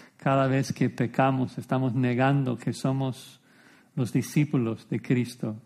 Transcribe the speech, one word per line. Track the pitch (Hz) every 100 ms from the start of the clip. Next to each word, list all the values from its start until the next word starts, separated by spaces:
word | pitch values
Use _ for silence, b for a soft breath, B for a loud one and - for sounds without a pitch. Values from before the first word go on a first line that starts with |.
| B -
Cada | 139 135 135
vez | 135 -
que | - 123
pecamos, | - 113 - 135 131 123 -
estamos | - 131 131
negando | 127 123 123 135 143 127 113
que | -
somos | 113 135 135 131 123 - - b b b b b
los | - 117
discípulos | 131 - 151 143 139 113 107 -
de | 113
Cristo. | - 127 120 - 113 110